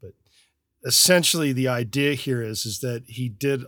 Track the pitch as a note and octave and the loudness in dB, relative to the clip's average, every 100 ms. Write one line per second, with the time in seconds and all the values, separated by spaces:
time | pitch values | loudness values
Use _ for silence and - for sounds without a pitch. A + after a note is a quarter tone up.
0 | G2 - _ _ _ _ _ _ C3 - | -20 -20 _ _ _ _ _ _ -2 2
1 | F3+ F3+ D#3+ E3 D3 C3 B2+ B2 A2+ C#3 | 6 6 4 2 0 0 0 0 -2 0
2 | C#3+ C3+ C#3 B2 A2+ A2 A2 G#2 B2+ A#2 | 0 0 -2 -4 -4 -6 -6 -6 -6 -6
3 | A#2+ A#2 B2+ G2+ C#3 C3+ | -10 -8 -8 -4 -2 -2